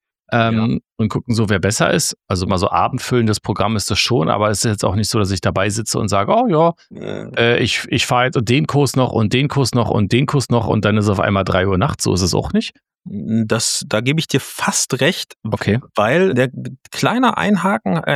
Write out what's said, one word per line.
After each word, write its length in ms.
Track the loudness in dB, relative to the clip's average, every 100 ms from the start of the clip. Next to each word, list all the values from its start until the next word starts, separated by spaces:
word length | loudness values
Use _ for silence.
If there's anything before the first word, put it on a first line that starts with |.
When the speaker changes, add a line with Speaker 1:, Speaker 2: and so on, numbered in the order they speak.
| _ _ -4
Speaker 1:
ähm, 220 | 0 2 0 0
Speaker 2:
Ja. 60 | -2 _ -4
Speaker 1:
und 100 | -2
gucken 260 | -2 -2
so, 140 | 0 2
wer 100 | 2
besser 320 | 0 2 2
ist. 240 | 2 -2 -6 -4
Also 180 | -2 0
mal 120 | 0
so 100 | 2
abendfüllendes 720 | 2 0 -2 -2 0 2 0
Programm 360 | -2 -2 -2 -2
ist 140 | -2
das 80 | -2
schon, 300 | 0 0 0
aber 220 | 0 0
es 80 | 0
ist 120 | -2
jetzt 140 | 0
auch 100 | 0 -2
nicht 120 | 0
so, 100 | 0
dass 120 | 0
ich 100 | 0
dabei 300 | 0 0 -2
sitze 280 | -2 -4 -2
und 100 | 0
sage, 240 | 0 2
"Oh 120 | 2 2
ja, 240 | 2 2 0 -14
Speaker 2:
Ja. 380 | -14 -10 -10 -8 0
Speaker 1:
äh, 220 | 2 2
ich, 280 | 0 -2 -4
ich 180 | -4 0
fahr 180 | 0 2
jetzt 120 | 0
den 240 | 0 0 2
Kurs 300 | 0 2 2
noch 160 | 0
und 200 | 2 2
den 160 | 2 0
Kurs 240 | 0 0
noch 160 | 0 2
und 240 | 0 2
den 140 | 2 2
Kurs 220 | 0 0
noch" 160 | 0 2
und 180 | 2
dann 120 | 2 2
ist 120 | 2
auf 120 | 2
einmal 240 | 2 2
drei 220 | 2 0 2
Uhr 100 | 0
nachts. 260 | 0 -2
So 100 | 0
ist 80 | 0
es 120 | 2
auch 180 | 0 0
nicht. 200 | -2 -4 -12 _ _ -12
Speaker 2:
Das, 760 | -10 -2 -2 0 -2 -2 -4 -2
da 140 | -2
gebe 180 | 0 -2
ich 80 | 0
dir 140 | -2
fast 600 | -4 -6 -4 -2 -2 0
recht, 340 | 0 -2 -8 -10 -6
Speaker 1:
Okay. 300 | -4 0 -2 -2
Speaker 2:
weil 400 | -2 2 2 2
der 140 | 2 -2 -2 -12 -14 -14
kleine 460 | -2 0 2 0 0
Einhaken, 640 | 0 0 0 -2 -2 -2
äh, 20 | 0